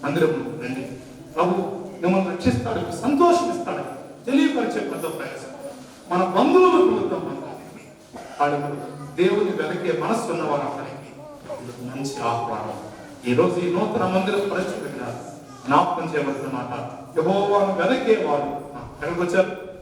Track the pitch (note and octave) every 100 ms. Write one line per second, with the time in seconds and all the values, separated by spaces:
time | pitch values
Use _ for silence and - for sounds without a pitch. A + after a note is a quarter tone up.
0 | - - D#3+ - - - - C3 - -
1 | - - - D#3+ F3+ F#3+ G3 - - -
2 | E3+ F#3+ F#3 - B3+ - A#3 G#3+ F3 -
3 | B3+ C#4+ F4 E4+ - - - - - -
4 | - - A3+ C#4+ - C4+ - G#3+ - -
5 | - - - - - - - - - -
6 | - F3+ F#3 F#3 C#4 F#4 F#4 - - -
7 | - - - - - - - - - -
8 | - - - - D3 D3 C#3+ C#3+ - -
9 | - - F#3+ G3+ F3+ - D#3 F3 F3+ D#3
10 | - - - E3 D3+ C#3+ - - - -
11 | - - - - - B2+ B2 A2+ B2 C3+
12 | C#3 C#3 A#2+ A2 G#2 G#2 F2+ - - -
13 | - - B2 B2 F3+ F3 F3 F3 G#3+ A#3
14 | F#3 F#3 F#3+ G3+ G3+ F#3+ F#3 - - C3+
15 | A#2+ - - - - - B2+ D3 - E3+
16 | D#3+ D3+ C#3 C3+ C3+ B2 A#2+ A#2+ - -
17 | - D#3+ D#3+ G3 G3+ G3+ G3 F#3 F3+ B3+
18 | A3+ A3 - C#3+ C#3 C#3+ - - - -
19 | D3 F3 F3 F#3 F#3 - - -